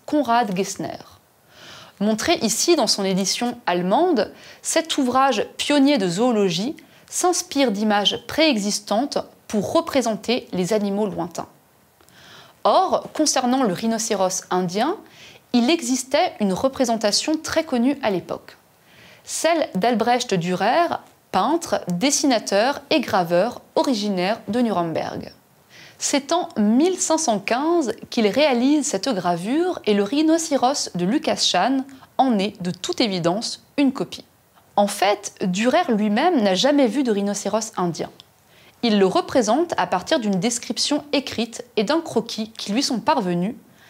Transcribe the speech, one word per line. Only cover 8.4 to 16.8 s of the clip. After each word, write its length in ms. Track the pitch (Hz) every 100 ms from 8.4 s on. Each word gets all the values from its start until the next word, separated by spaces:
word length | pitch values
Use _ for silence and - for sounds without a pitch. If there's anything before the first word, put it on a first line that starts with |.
| 320 220 202 - - 208 285 - - - -
pour 240 | 214 -
représenter 760 | 330 330 269 233 202 - 247 -
les 220 | 180 180
animaux 320 | 220 202 202 208
lointains. 420 | 170 165 - - _ _ _ _ _ _ - - - - _
Or, 420 | 202 294 359 220 -
concernant 480 | - 294 269 247 262
le 100 | 226
rhinocéros 680 | 175 226 226 - 196 185 - -
indien, 480 | 180 180 196 285 415 - - - - -
il 160 | 247 240
existait 640 | 330 240 254 - 302 359 -
une 120 | 202
représentation 840 | 180 269 269